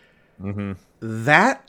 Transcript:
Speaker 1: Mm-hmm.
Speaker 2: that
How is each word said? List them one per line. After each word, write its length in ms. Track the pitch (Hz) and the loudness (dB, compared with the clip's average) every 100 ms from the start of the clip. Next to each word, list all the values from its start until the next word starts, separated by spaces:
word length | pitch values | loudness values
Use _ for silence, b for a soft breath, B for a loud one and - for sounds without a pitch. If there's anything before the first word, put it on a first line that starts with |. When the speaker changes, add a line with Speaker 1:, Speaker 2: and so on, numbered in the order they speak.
| b b b - | b b b -12
Speaker 1:
Mm-hmm. 320 | 98 101 101 95 _ _ | -10 -8 -8 -10 _ _
Speaker 2:
that 640 | 113 110 117 156 226 - | -10 -6 2 4 4 0